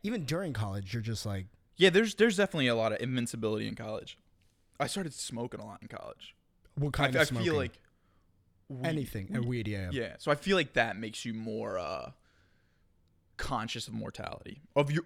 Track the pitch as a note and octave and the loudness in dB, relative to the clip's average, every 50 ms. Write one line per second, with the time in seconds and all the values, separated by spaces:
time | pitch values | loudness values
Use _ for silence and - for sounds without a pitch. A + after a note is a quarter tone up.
0 | - G3+ B3 G#3+ D3+ B2 D3+ F3 G3 E3 B2 G#2+ A2 G2+ F#2+ G2+ F#2 F#2 G#2+ A#2+ | -6 -4 -4 -2 -2 -2 -2 -2 -2 -2 -2 -2 -4 -2 -4 -6 -6 -4 -4 -4
1 | G#2+ A#2 A2 - - A2 G2 G2 F#2 - - _ _ _ _ - F3 F#3+ E3+ G3 | -2 -4 -4 -4 -4 -4 -4 -4 -6 -8 -14 _ _ _ _ 6 6 8 8 6
2 | A3+ G#3+ - - G#3+ A#3 G3 F#3 G3+ F#3+ - D#3+ C3 B2 A#2 A2+ A2 A2 G#2+ - | 4 4 4 6 6 6 6 4 2 2 2 2 4 4 4 4 2 2 0 0
3 | B2 B2+ B2+ B2+ A#2+ A2+ - A#2 A2 A2 G#2+ G#2+ G#2+ G#2+ G#2+ A2 A2+ A2 A2 G2 | -2 -2 0 -2 -2 -2 -4 -2 -2 0 0 0 -2 -4 -6 -8 -8 -8 -8 -8
4 | - - - - _ _ _ _ _ _ _ _ _ _ _ - C#3+ C3 - G3+ | -8 -12 -16 -18 _ _ _ _ _ _ _ _ _ _ _ -4 -4 -2 -2 -4
5 | F#3 D#3 - - - - B2 A#2 A#2+ B2+ - - G#2+ G#2+ G2 - - - A2+ - | -4 -6 -6 -8 -10 -8 -6 -6 -6 -6 -8 -10 -12 -12 -14 -14 -14 -14 -14 -12
6 | - - - - - - - _ _ _ _ _ _ _ _ C#3 C#3+ D3 C3+ - | -12 -12 -14 -16 -18 -20 -20 _ _ _ _ _ _ _ _ -2 -2 0 2 2
7 | C#3+ C3+ B2+ E3 D3+ C#3 B2+ A#2 A#2 - D#3 D3 B2+ A#2 - - _ _ _ _ | 2 4 6 6 4 4 4 2 2 2 2 2 0 -2 -6 -12 _ _ _ _
8 | _ _ _ _ _ _ _ _ _ _ _ _ _ - C#3 B2+ C3 E3 D#3+ D3+ | _ _ _ _ _ _ _ _ _ _ _ _ _ -12 -8 -4 -2 -2 -2 -2
9 | C3 - - G#2+ G2 F#2+ G2+ A2+ A#2+ A#2+ B2+ A#2+ G#2+ G#2+ G#2 G2 F#2+ F2+ C#3 C3 | -2 -4 -6 -8 -6 -4 -2 -2 -2 0 -2 -2 -2 -2 -4 -4 -4 -4 -2 -2
10 | A#2 F2+ - - - D#3 D3 D3 - F#3+ G3 F#3 D#3 B2 - B2 A2+ A2+ G2 G2+ | -4 -4 -6 -2 0 2 2 2 4 4 4 4 4 4 4 4 4 4 0 -4
11 | A2+ A2 G#2+ - - A#2+ A2 A2+ A2+ A2+ G#2+ A2 A2 G#2+ F#2+ F#2 F2 D2 F#2 C#2 | -8 -8 -8 -6 -6 -6 -6 -6 -4 -4 -4 -2 -2 -2 -2 -2 -2 -2 -4 -6
12 | B1 - - _ _ _ _ _ _ _ _ _ _ _ _ _ _ _ _ _ | -8 -10 -14 _ _ _ _ _ _ _ _ _ _ _ _ _ _ _ _ _
13 | _ _ _ _ _ _ _ - - - C#3 A2+ A2 A2+ - A#2+ - - - A2 | _ _ _ _ _ _ _ -8 -4 -4 -2 -4 -4 -4 -6 -8 -8 -8 -8 -8
14 | G#2+ - - - - - - - - - - - - - _ C#3+ C#3+ C#3 D3 E3 | -8 -8 -8 -8 -10 -10 -10 -10 -12 -14 -16 -16 -18 0 _ 4 4 4 2 0
15 | - | 0